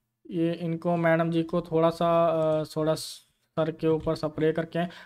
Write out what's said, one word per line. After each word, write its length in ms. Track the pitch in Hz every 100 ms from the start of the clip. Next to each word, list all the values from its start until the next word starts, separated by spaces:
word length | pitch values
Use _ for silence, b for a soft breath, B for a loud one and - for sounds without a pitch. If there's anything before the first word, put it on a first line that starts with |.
| _ _ - 180
ये 160 | 165
इनको, 420 | 170 170 165 175 170
मैडम 340 | 165 165 165
जी 120 | 165
को 180 | 165 175
थोड़ा 300 | 165 160 165
सा, 360 | 165 170 170 170
अ, 380 | 160 156 156 151 160
थोड़ा 180 | 156
सर 760 | 156 - - _ _ _ - 160
के 160 | 160 160
ऊपर 280 | 156 160
स्प्रे 380 | 160 156 156 160
करके 260 | 160 160 170
आए। 100 | 175 B